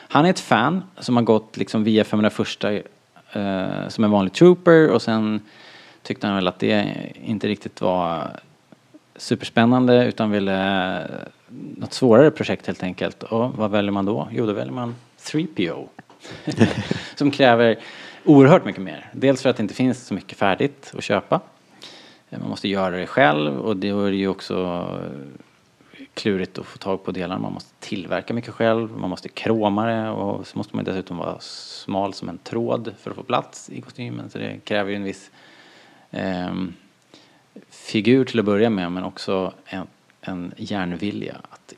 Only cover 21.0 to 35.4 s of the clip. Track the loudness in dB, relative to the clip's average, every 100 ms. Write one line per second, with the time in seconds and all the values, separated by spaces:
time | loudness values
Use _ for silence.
21 | -2 -2 0 -4 -4 _ _ _ -20 -20
22 | -20 -20 _ -10 -8 -6 -4 -2 -2 -2
23 | -2 2 2 2 -2 -4 -4 -4 -2 -2
24 | 0 0 -2 -4 -6 -4 -4 -4 -6 -8
25 | -10 -12 -16 -20 _ _ _ _ _ -20
26 | -18 -6 -2 -2 -2 -8 -14 -10 -6 -6
27 | -6 -6 -6 -6 -6 -8 -14 _ -10 -10
28 | -6 -6 -4 -6 -6 -2 0 0 -2 -6
29 | -6 -6 -10 -6 -2 0 2 2 0 -2
30 | -4 -4 -6 -6 -8 -10 -8 -6 -4 -6
31 | -8 -8 -8 -10 -12 -16 -16 -14 -6 -4
32 | -4 -6 -12 -12 -8 -6 -2 -4 -6 -12
33 | -14 -12 -4 -4 -4 -14 -18 -16 -16 -14
34 | -12 -12 -12 -10 -10 -10 -4 -4 -2 -4
35 | -6 -10 -16 _